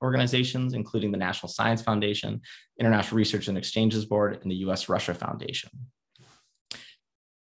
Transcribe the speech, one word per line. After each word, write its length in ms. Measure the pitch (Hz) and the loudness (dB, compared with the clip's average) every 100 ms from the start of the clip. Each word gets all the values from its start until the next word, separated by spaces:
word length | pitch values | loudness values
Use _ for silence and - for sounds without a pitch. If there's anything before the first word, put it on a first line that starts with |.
organizations, 720 | 131 127 123 127 127 127 127 | 0 2 4 2 2 0 -2
including 360 | 123 - 113 104 | -2 -2 -2 0
the 80 | 95 | 0
National 320 | 90 - - | -2 -4 -6
Science 320 | - 113 113 | 0 2 2
Foundation, 600 | 113 104 104 101 110 113 - - _ - | 2 2 0 -2 -4 -6 -10 -20 _ 0
International 380 | 117 104 98 110 | 4 4 4 2
Research 320 | 104 104 - | 2 2 -2
and 100 | 95 | -4
Exchanges 460 | - 110 110 110 | -2 2 2 2
Board, 360 | 107 104 104 - | 0 2 2 0
and 100 | 95 | -4
the 60 | 92 | -2
U 160 | 95 | -2
S 160 | 92 - | -2 0
Russia 240 | 90 - | 0 0
Foundation. 560 | 87 - - - - - - 123 _ _ _ - - _ _ - - - - _ _ _ _ | -4 -6 -6 -6 -8 -10 -14 -16 _ _ _ -20 -20 _ _ -16 -16 -16 -20 _ _ _ _